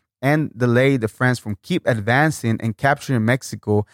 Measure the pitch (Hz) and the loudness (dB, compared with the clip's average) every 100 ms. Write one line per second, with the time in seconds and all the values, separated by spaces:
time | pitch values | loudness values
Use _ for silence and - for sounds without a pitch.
0 | _ _ 131 156 147 113 123 120 135 135 | _ _ 0 0 -2 -2 0 4 4 2
1 | 107 - 127 120 107 101 - 180 - 113 | -2 -2 -2 -2 -6 -10 -4 -2 0 -2
2 | 104 127 156 147 117 113 113 - 139 143 | 0 2 2 0 -2 -2 -4 -2 -2 -2
3 | - 127 110 131 - 107 - 104 - | -2 -2 0 -2 -4 -10 -2 0 -2